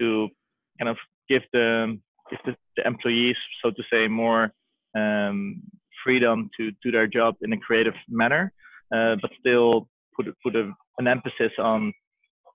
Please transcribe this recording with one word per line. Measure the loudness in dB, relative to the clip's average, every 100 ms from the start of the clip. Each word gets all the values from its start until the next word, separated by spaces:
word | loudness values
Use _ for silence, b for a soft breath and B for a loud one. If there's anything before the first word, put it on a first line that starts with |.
to | -2 0 -2 _ _ _ _ -8
kind | -6
of | -6 -10 _ -2
give | -2 0
the, | 0 2 0 -2 -6 _ _ -14
give | -10 -8
the, | -10 _ -4
the | -4
employees, | -2 -2 2 2 0 -6 -4
so | -4
to | -4 -2
say, | 0 2
more, | 2 2 2 2 -4 _ _ _ -4
um, | 0 0 -2 -4 -6 -10 -16 -20 _ -10
freedom | 0 2 4 0 -4 -6
to | -8 -6
do | -2
their | 2 2
job | 2 0 0
in | -4
a | -4
creative | 0 2 2 -2 -8
manner, | 0 0 2 -2 -8 b b -6
uh, | 0 2 0
but | -4 -4
still | 2 4 6 4 0 _ _ -8
put, | -8 -4
put | -4
a, | -2 -4 -8 _ -4
an | 0
emphasis | 0 -2 -2 -2 0
on | 0 0 -2 -6 _ _ _ _ _